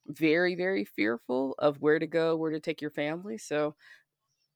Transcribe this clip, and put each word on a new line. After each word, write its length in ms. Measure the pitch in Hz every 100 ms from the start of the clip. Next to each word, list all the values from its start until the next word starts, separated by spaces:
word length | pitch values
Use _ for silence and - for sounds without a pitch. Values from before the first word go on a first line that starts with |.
| -
very, 480 | 147 160 165 180 175
very 280 | 180 196
fearful 680 | 202 - 208 240 - 254 269 -
of 220 | 147 143
where 180 | 147 160
to 80 | 156
go, 300 | 165 165 165
where 140 | 160
to 100 | 156
take 220 | 165 151
your 80 | 151
family. 480 | 156 147 165 202 220
So 360 | - 151 151 151 - - _ _ _ _ _